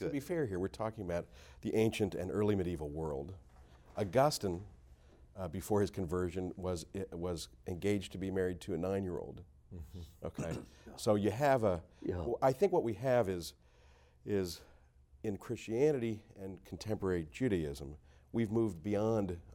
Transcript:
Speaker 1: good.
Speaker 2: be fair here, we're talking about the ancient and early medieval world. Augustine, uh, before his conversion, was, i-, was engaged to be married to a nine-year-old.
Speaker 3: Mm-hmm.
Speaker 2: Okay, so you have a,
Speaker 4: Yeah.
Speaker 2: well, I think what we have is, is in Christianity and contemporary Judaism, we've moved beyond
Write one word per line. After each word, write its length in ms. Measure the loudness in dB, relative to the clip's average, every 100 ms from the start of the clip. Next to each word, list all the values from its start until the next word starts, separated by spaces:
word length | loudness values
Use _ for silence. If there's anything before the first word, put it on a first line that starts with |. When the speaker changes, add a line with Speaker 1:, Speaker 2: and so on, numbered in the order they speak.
Speaker 1:
good. 80 | -4
Speaker 2:
be 80 | -4
fair 260 | -2 -2 0
here, 140 | 0
we're 80 | -2
talking 340 | -2 -4 -4
about 240 | -2 -2 -2 -12 -20 -8
the 120 | 0
ancient 400 | 4 4 4 0
and 160 | 0 -2
early 240 | 2 4
medieval 340 | 4 2 -2 -4
world. 460 | -4 -4 -4 -6 -12 -18 -20 -20 -20 -12 -4
Augustine, 640 | 2 4 4 2 -2 -2 -6 -18 -20 -20 -20 -20 -20 -8
uh, 120 | -6
before 320 | -6 0 2
his 100 | 2
conversion, 600 | 0 -2 0 0 -2 -4 -4
was, 300 | -4 -4 -4
i-, 80 | -8 -8 -6
was 320 | -4 -4 -6 -12 -8
engaged 460 | -2 0 0 -2
to 60 | -6
be 120 | -2
married 300 | 0 0 -2
to 140 | -4
a 40 | -2
nine-year-old. 640 | 0 0 -2 -4 -8 -12 -16 -20 -18
Speaker 3:
Mm-hmm. 520 | -14 -14 -14 -14 -10 -10
Speaker 2:
Okay, 300 | -6 -6 -6 -10 -18 -20
so 220 | -2 2 4
you 160 | 4
have 320 | 4 4 6
a, 180 | 4 2 -4 -8
Speaker 4:
Yeah. 180 | -4 -2
Speaker 2:
well, 200 | -2 2
I 100 | 2
think 200 | 4 4
what 120 | 4
we 100 | 2
have 340 | 0 4 4 4
is, 260 | 0 -4 -12 _ -20 -20 -20 -20 _
is 360 | 0 2 2 -4 -14 -20 -20 -20 _ -8
in 120 | -6 -4
Christianity 840 | -6 -8 -2 2 4 4 -2 -4 -10 -12
and 240 | -12 -12
contemporary 640 | -12 -10 -4 -2 2 0 -2
Judaism, 640 | -2 0 2 0 -4 -10 -12 -18 -20 _
we've 220 | -2 2
moved 320 | 2 2 0
beyond 520 | -2 2 2 2 0 -4 -10